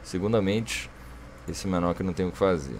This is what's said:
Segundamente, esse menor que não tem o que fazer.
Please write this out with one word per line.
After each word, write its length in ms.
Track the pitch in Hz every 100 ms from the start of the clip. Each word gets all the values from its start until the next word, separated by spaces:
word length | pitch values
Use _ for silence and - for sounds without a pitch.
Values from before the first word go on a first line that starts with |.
Segundamente, 840 | - 92 101 113 95 104 110 - - - - - - - -
esse 200 | 82 98
menor 280 | 90 87 85
que 80 |
não 100 | 95
tem 140 | 85 90
o 40 |
que 60 | -
fazer. 400 | 98 87 69 55